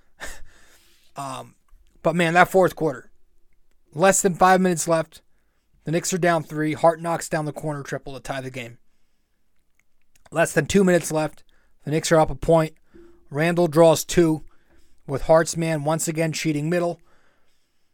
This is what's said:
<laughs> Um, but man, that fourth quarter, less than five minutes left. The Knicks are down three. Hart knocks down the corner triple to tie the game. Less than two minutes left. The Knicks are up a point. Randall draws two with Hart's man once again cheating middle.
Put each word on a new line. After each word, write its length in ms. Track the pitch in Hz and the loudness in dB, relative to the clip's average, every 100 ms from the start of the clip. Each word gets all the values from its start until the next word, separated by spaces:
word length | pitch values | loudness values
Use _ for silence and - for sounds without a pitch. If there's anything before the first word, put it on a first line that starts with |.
| _ - | _ -16
<laughs> 60 | - - - - - _ _ _ _ - | -12 -12 -14 -18 -20 _ _ _ _ -14
Um, 380 | 139 127 123 _ _ - _ _ | -12 -12 -16 _ _ -20 _ _
but 120 | 170 165 | -4 0
man, 200 | 170 175 | 2 4
that 140 | 180 | 4
fourth 240 | 190 175 | 4 2
quarter, 380 | - 156 123 - - _ _ _ _ _ _ _ | 0 -4 -6 -14 -20 _ _ _ _ _ _ _
less 280 | 147 190 190 | 2 2 4
than 120 | 196 | 0
five 280 | 165 185 185 | 2 4 4
minutes 260 | 185 165 170 | 2 0 -2
left. 340 | 165 160 - _ _ _ _ _ _ | -2 -4 -12 _ _ _ _ _ _
The 80 | - | -6
Knicks 220 | 170 - | -4 -4
are 40 | 185 | -2
down 260 | 175 165 | 0 0
three. 280 | - 151 156 | -2 -6 -4
Hart 300 | 135 165 160 | 2 2 2
knocks 260 | 170 165 - | -4 -6 -4
down 160 | 160 | -6
the 80 | 151 | -6
corner 320 | 143 156 143 | -8 -10 -10
triple 300 | 131 139 139 | -10 -10 -10
to 80 | 131 | -14
tie 180 | - 135 | -10 -10
the 100 | 131 | -10
game. 280 | 127 117 120 _ _ _ _ _ _ _ _ _ _ _ _ _ _ - | -12 -14 -18 _ _ _ _ _ _ _ _ _ _ _ _ _ _ -8
Less 220 | 156 165 | -2 0
than 140 | 165 143 | 0 2
two 180 | 196 185 | 2 4
minutes 260 | 175 - | 2 0
left. 320 | 156 156 - - _ _ _ | -4 -4 -8 -20 _ _ _
The 80 | 143 | -6
Knicks 220 | 156 - | -4 2
are 60 | 160 | 2
up 100 | 151 | 2
a 60 | 139 | -2
point. 400 | - 165 156 - _ - - - - | 2 2 2 -6 _ -20 -20 -20 -10
Randall 380 | 143 165 170 175 | -4 -2 0 2
draws 380 | 151 165 151 - | 6 6 6 0
two 400 | - 165 156 - - _ _ - - - | 2 2 0 -8 -20 _ _ -20 -20 -10
with 180 | 135 | -4
Hart's 340 | - 160 165 165 | 2 2 2 -4
man 260 | 165 156 | -4 -2
once 240 | 143 160 - | -2 -2 -4
again 240 | 156 165 | -4 -4
cheating 380 | - 160 147 156 | -4 -4 -2 -2
middle. 320 | 175 175 170 _ _ _ _ _ _ _ _ _ | -2 -2 -6 _ _ _ _ _ _ _ _ _